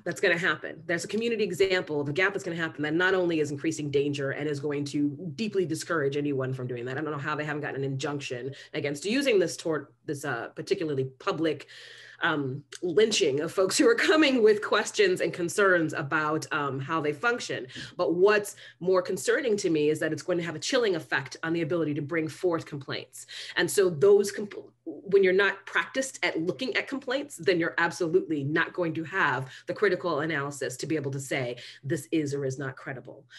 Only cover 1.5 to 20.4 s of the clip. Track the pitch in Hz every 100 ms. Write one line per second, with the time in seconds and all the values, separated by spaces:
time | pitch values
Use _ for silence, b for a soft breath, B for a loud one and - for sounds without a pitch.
1.5 | 175 190 185 180 147 143 151 190 196 185
2.5 | 165 165 160 151 165 185 190 175 160 143
3.5 | 143 165 156 151 139 147 143 135 135 147
4.5 | 139 147 143 143 151 147 143 180 135 220
5.5 | 196 170 156 - 165 139 143 147 135 131
6.5 | 131 123 123 123 131 151 147 156 147 151
7.5 | 147 143 117 135 135 147 143 135 123 127
8.5 | 135 B 151 143 143 202 254 277 202 170
9.5 | - 170 151 143 _ - 135 143 117 104
10.5 | - - - 160 135 131 - - 160 160
11.5 | 139 - B B B B B 170 156 135
12.5 | 127 - - 180 170 220 214 165 135 160
13.5 | 202 190 - 254 233 311 311 294 254 214
14.5 | 208 - 208 214 - 196 180 165 170 170
15.5 | - 196 175 156 - 143 156 156 156 -
16.5 | 151 143 139 139 165 147 139 240 240 -
17.5 | 123 135 B B - 175 170 196 208 208
18.5 | - B - 175 185 180 185 - 247 269
19.5 | 202 180 156 147 151 160 156 - 175